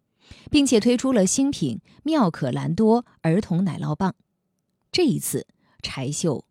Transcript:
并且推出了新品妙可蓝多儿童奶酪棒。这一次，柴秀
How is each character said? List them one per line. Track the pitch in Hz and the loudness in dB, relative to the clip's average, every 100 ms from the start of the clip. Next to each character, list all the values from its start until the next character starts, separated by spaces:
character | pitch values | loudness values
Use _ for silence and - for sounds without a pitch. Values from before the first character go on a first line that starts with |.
| _ _ - - - | _ _ -20 -20 0
并 | 294 277 | 2 4
且 | 220 | 4
推 | 240 247 | 4 2
出 | 269 | 2
了 | 240 185 | 2 2
新 | - 277 | 2 -2
品 | - 143 110 - _ | -2 -4 -6 -12 _
妙 | 294 311 185 | -2 2 0
可 | - 131 | 0 -4
蓝 | 135 139 165 | -4 -2 2
多 | 220 240 - _ | 2 2 -2 _
儿 | 160 175 | 0 0
童 | - 170 | 0 -2
奶 | 190 - | -2 -4
酪 | 151 151 | -6 -2
棒。 | 190 - _ _ _ _ _ _ _ | -4 -4 _ _ _ _ _ _ _
这 | - 311 | 0 0
一 | 147 | 0
次， | - 127 - _ _ _ | -4 -6 -8 _ _ _
柴 | - - 131 | -12 -8 -6
秀 | 147 165 117 - | -4 -2 -4 -8